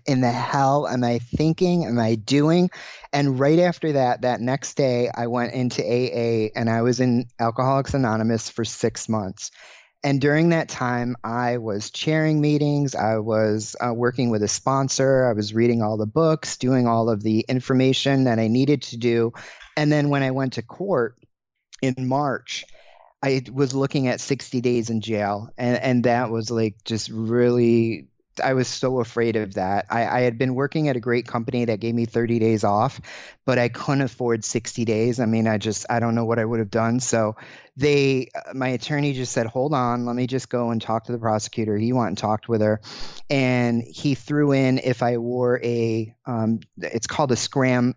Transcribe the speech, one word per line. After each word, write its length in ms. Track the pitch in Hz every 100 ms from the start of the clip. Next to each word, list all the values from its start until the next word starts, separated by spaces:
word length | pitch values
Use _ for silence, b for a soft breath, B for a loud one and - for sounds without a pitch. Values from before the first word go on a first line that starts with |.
| -
in 140 | 131
the 100 | 123
hell 560 | 123 - 143 135 143 110
am 160 | 127
I 160 | 120 120
thinking? 680 | 120 - 156 160 180 175 123
Am 140 | 120
I 160 | 113 113
doing?" 560 | 104 143 151 175 180 B B B B
And 260 | 143 143 127
right 200 | 139 165
after 320 | 180 165 160
that, 320 | 139 123 -
that 180 | 123 110
next 320 | 120 139 - -
day, 360 | 135 120 120
I 140 | - 120
went 260 | 123 120
into 300 | 127 123 -
A 280 | 110 123 127
A 400 | 120 117 113 107 120
and 120 | 113
I 140 | 113
was 180 | 117 120
in 280 | 127 120 120 -
Alcoholics 540 | 117 117 127 135 135
Anonymous 560 | 139 120 110 110 113 -
for 160 | - 110
six 420 | - 117 110 -
months. 440 | 110 95 - - B B B B B 143
And 140 | 139
during 300 | 143 151 170
that 180 | 165 151
time, 480 | - 123 120 120 123
I 360 | 110 120 123 123
was 320 | 110 101 107
chairing 500 | - 156 156 156 151
meetings. 520 | 147 147 147 143 139
I 260 | - 107 110
was, 560 | 107 110 110 107 107 -
uh, 140 | 120
working 380 | 117 120 127 120
with 120 | 107
a 60 | 104
sponsor. 760 | - 135 135 131 - 135 131 127
I 20 |
was 220 | 107 104
reading 280 | 110 120 117
all 140 | 107 107
the 100 | 107
books, 520 | 156 165 156 - -
doing 300 | 127 131 120
all 220 | 113 113
of 140 | 104
the 220 | 110 110 -
information 800 | 127 - 131 131 131 139 135 131
that 120 | 113
I 120 | 113
needed 320 | 123 139 139
to 160 | - 120
do. 340 | 120 117 117 - B B B -
And 120 | 147
then 200 | 151 143
when 120 | 143
I 100 | 135
went 220 | 131 131
to 80 | -
court 540 | - - 196 147 117 - - _ _ _ _ -
in 140 | 131 127 127
March, 600 | 139 143 120 - - - b b b b b
I 200 | 139 131 127
was 240 | 131 135
looking 340 | 135 135 147 127
at 120 | 107
sixty 400 | - 135 - 127
days 300 | 123 120 117
in 100 | 110
jail. 500 | 107 104 101 101 113 -
And, 200 | 123 123
and 260 | 135 123
that 260 | 120 120 120
was, 220 | 113 110
like, 240 | 117 110 -
just 260 | - 110 -
really, 1000 | 113 113 120 123 123 117 117 113 87 65 _ _ -
I 100 | 135
was 140 | 131 120
so 320 | - 131 127
afraid 360 | 113 120 117 110
of 180 | 101
that. 320 | 98 92 101 -
I, 160 | 117 110
I 160 | 123
had 160 | 123 117
been 160 | 131
working 360 | 127 139 160 151
at 60 | 123
a 40 |
great 280 | 123 120 117
company 380 | 120 113 123 117
that 140 | 104
gave 160 | 117 117
me 100 | 117
thirty 340 | 117 117 117
days 240 | 113 110
off, 360 | 104 104 131 - - B B B -
but 120 | 123
I 120 | 120
couldn't 320 | 120 - 139
afford 420 | 135 - 120 117
sixty 420 | - 117 - - 113
days. 340 | 110 120 120
I 60 | 113
mean, 220 | 113 113
I 100 | 107
just, 280 | 110 104 -
I 100 | 120
don't 140 | 117
know 120 | 117 113
what 140 | 117
I 60 | 110
would 140 | 117
have 120 | 104
done. 280 | 113 113 123
So 360 | - 113 107 107 B B B 127
they, 540 | 147 143 139 131 - -
uh, 180 | -
my 160 | 127 131
attorney 440 | 123 - 147 147
just 200 | 131 123
said, 120 | 127 113
"Hold 280 | 127 143
on, 320 | 143 123 120 120
let 100 | 120
me 100 | 123
just 240 | 131 -
go 220 | 123 117
and 100 | 113
talk 240 | - 113 -
to 60 |
the 80 | 120
prosecutor." 580 | 113 107 - - 107 104
He 160 | 113
went 160 | 127 110
and 80 | 101
talked 320 | 104 107 -
with 120 | 110
her, 200 | 107 107 B B B B B
and 540 | 139 127 123 120 117
he 320 | - - 147 131
threw 360 | - 147 147
in, 280 | 135 131 131
"If 240 | 127 123
I 140 | 120 120
wore 420 | 120 123 123 123
a, 520 | 120 120 113 113 110 - -
um, 340 | 120 113 113 - -
it's 300 | 85 117 -
called 240 | - 143
a 40 | 113
Scram 580 | - 143 131 123 123